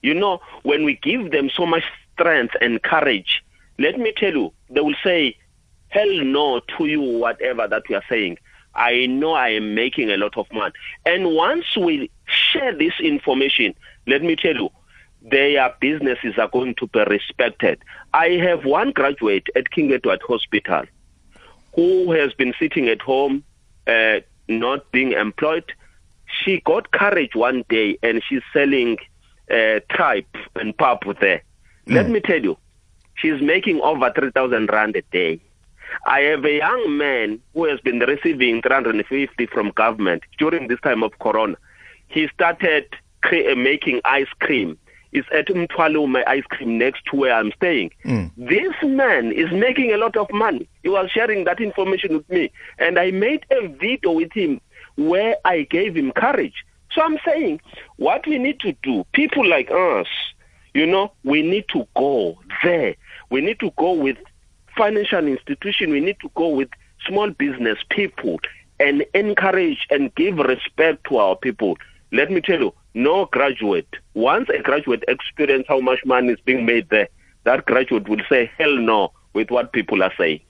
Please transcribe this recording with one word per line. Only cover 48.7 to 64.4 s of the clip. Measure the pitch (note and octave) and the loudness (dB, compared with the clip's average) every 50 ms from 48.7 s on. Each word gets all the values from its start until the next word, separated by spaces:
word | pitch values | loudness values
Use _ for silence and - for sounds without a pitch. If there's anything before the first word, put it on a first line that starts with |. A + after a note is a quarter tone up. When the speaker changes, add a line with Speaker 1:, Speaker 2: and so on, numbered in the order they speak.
| D#4+ - | -4 -2
Speaker 1:
man | - C#4+ C4+ C4 C4+ B3 F#3+ C3+ A2+ A#2 | -2 0 2 2 2 2 2 2 0 0
is | A2 - D#3+ D#3+ | 0 -2 -2 0
making | F3 F#3+ A3 B3+ B3 C#4 C4 A#3 | 0 0 2 2 2 0 0 0
a | G#3+ | 2
lot | G#3 A3+ A3+ G#3 | 0 0 0 0
of | A3 G#3 - | -2 -4 -2
money. | G#3 G#3 A3 A3 D#3+ A#2+ - _ _ _ | -2 0 0 0 -2 -4 -8 _ _ _
He | - E3+ | -4 -2
was | G3 G3 F#3+ F#3 | 0 0 -2 0
sharing | - A3+ A3+ A#3+ G#3+ G3+ F3+ | -2 -2 0 0 0 -2 0
that | F3 F3+ F3+ | -2 -2 -2
information | A#3 G#3 - - F#3+ F#3+ F#3+ F#3 - G3 D#3+ | -4 -4 -2 -2 -2 0 -2 -2 -2 -2 -4
with | D#3 D3+ _ | -4 -4 _
me, | F3+ F3+ D3+ - _ - - - - - | -2 -2 -2 -2 _ -12 -20 -20 -6 -2
and | - E3+ F3+ F3 | -2 2 2 2
I | F3 F#3 | 2 2
made | F#3+ F#3+ G3+ A#3+ D4+ D#4 - _ | 0 0 0 0 0 -2 -2 _
a | C4+ B3+ A3 F3 | 0 0 0 -4
video | C#3+ C3+ D#3+ A3 B3+ - - F3+ | -8 -6 -4 -4 -2 0 0 0
with | E3 - E3+ E3 | 0 0 -2 -2
him | - A3 F#3+ D#3 C3+ - _ _ _ - - - _ | -2 -2 -2 -2 -2 -4 _ _ _ -20 -20 -14 _
where | - D3 D#3 E3+ F#3+ G#3+ A3+ A3+ - _ | -2 0 2 2 2 2 0 -2 0 _
I | F#3 F#3 E3 | 0 0 0
gave | C#3+ - - E3 G3+ A3 E3 | -2 -2 -2 -2 0 0 -2
him | E3 C#3 C3 | -2 -2 0
courage. | - - G#3+ B3 C#4+ A#3+ - - _ - - _ _ _ _ _ | 0 0 0 2 2 0 -2 -4 _ -14 -20 _ _ _ _ _
So | - - | 0 0
I'm | D#4 D#4+ D#4 D4+ - | 2 2 0 -2 -2
saying, | E4+ D4+ D#4+ D#4 G3 D3 D#3+ _ - - - - - _ | -2 0 0 0 -2 -4 -4 _ -20 -20 -20 -20 -20 _
what | - - - - - - | -2 0 0 0 0 -2
we | D#4 - C4 | -2 -2 0
need | B3 C4+ C#4+ - | 0 -2 -4 -4
to | - G3+ C#3 _ | -4 -6 -6 _
do, | - - B3 - - _ | -4 -2 -2 -2 -2 _
people | - A#3+ D4+ D#4 - D4 A#3+ | 0 0 0 0 0 0 2
like | F#3 E3 C#3+ B2+ - | 4 2 2 0 0
us, | - F3 F#3 F3 C3 G2+ E2+ - - - - - - _ _ - _ _ _ _ _ | 0 2 2 2 2 0 -2 -4 -8 -10 -10 -10 -12 _ _ -20 _ _ _ _ _
you | C#3+ D#3 | 0 2
know, | E3 F#3 F#3+ G3+ G3+ _ _ | 2 2 0 0 -2 _ _
we | _ C3 C#3+ D#3 | _ 0 0 2
need | D#3 D#3+ F#3 G#3+ G#3 - | 2 2 0 -2 -2 -2
to | - D#3 A2 _ _ | -6 -6 -6 _ _
go | - C3+ C#3+ C#3 A#2+ G2+ E2+ E2 - - - - - | -2 0 0 0 0 -2 -2 -4 -8 -16 -14 -10 -2
there | - F3 F3 E3 C#3 G2+ D#2 _ - - - - - _ | 0 0 2 2 0 -2 -4 _ -16 -20 -20 -20 -10 _
we | B2 C3+ | -2 -2
need | C#3+ G3 A3+ - | 0 -2 -2 -2
to | - D#3+ - | -4 -6 -2
go | - D3+ F3+ | 0 0 0
with | F#3 E3 C#3 C3+ B2+ - - - _ _ | 2 2 0 -2 -2 -4 -12 -20 _ _